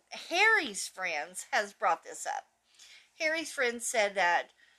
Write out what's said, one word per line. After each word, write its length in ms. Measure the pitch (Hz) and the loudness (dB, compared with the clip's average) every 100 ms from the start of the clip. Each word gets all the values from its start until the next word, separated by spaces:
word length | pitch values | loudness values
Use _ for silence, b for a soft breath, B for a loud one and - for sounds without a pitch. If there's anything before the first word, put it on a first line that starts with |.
| _ | _
Harry's 760 | 220 - 339 440 440 294 190 - | -16 -4 4 4 4 2 -6 -8
friends 580 | 190 180 151 165 185 - | -6 -4 -4 -6 -10 -2
has 200 | 247 202 | -2 -2
brought 320 | - 196 170 | 0 2 2
this 220 | - - - | -2 -10 -6
up. 220 | - - _ b b b b b _ | -6 -10 _ b b b b b _
Harry's 320 | 320 320 302 | -2 -2 -4
friend 300 | - 247 240 | -2 -2 0
said 320 | - 233 202 196 | -2 2 2 2
that 340 | 175 165 131 _ b | 2 2 0 _ b